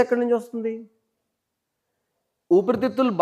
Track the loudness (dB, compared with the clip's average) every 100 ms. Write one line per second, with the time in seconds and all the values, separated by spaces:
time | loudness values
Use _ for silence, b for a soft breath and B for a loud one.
0 | 4 0 0 -2 -4 -10 -8 -8 -14 _
1 | _ _ _ _ _ _ _ _ _ _
2 | _ _ _ _ 0 2 2 0 -2 0
3 | 0 2